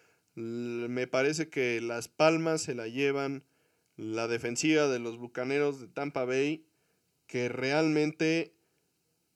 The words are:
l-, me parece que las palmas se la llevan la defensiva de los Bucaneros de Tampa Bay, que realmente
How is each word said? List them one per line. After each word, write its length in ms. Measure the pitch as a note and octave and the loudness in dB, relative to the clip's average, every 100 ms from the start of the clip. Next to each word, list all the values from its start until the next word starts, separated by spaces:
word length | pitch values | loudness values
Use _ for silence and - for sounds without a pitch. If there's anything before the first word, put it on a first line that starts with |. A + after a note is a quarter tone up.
| _ _ _ - | _ _ _ -10
l-, 520 | A2+ A#2 A#2+ A#2+ A#2+ | -8 -4 -4 -4 -2
me 200 | B2 B2+ | -2 0
parece 420 | C3 C#3 D#3 D#3 | 2 2 0 -2
que 320 | C#3+ B2 A#2 | 0 0 0
las 260 | A#2 A#2 - | -2 -4 -4
palmas 540 | - D#3 E3 E3 D#3+ | 4 4 6 2 0
se 140 | D#3+ B2 | -2 -6
la 120 | A2+ | -6
llevan 560 | B2 C#3 C#3 C#3 C#3 - _ _ _ _ - | 0 0 0 -2 -6 -12 _ _ _ _ -12
la 300 | A2 A2 A#2 | -6 -2 -2
defensiva 600 | A#2 A#2+ A#2+ D#3 D#3 D3 | -2 -2 0 2 4 4
de 120 | B2 | 0
los 180 | A#2 A2+ | -4 -8
Bucaneros 640 | A#2+ B2+ B2+ C#3+ D3 C#3 | -10 -6 -2 0 0 -2
de 60 | A2 | -8
Tampa 360 | - C#3+ C#3+ | -8 -6 -4
Bay, 400 | B2+ C3 C#3+ D#3+ - _ _ _ _ _ _ | -2 0 0 -2 -8 _ _ _ _ _ _
que 240 | B2+ B2 | -4 -4
realmente 1040 | B2 C3 D3+ D#3+ D3+ D3+ D#3 D#3+ E3 - _ _ _ _ _ _ _ _ | -2 0 2 4 4 2 2 2 2 -2 _ _ _ _ _ _ _ _